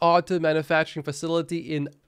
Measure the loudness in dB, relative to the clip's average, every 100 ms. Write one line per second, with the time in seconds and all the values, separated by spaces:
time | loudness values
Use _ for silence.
0 | 4 4 2 0 2 0 2 0 0 -4
1 | -8 -6 -2 -2 -2 -6 -6 -6 -6 -10